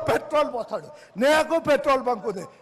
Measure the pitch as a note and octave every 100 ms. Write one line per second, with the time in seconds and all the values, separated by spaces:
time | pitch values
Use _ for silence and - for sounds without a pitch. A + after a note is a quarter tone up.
0 | - A#3 - D4+ C#4+ A#3+ G#3+ G#3+ D#3 -
1 | - F3+ C4 D#4 D#4 E4 - C#4+ C#4+ C4+
2 | B3 A#3 A3 F#3+ D#3+ -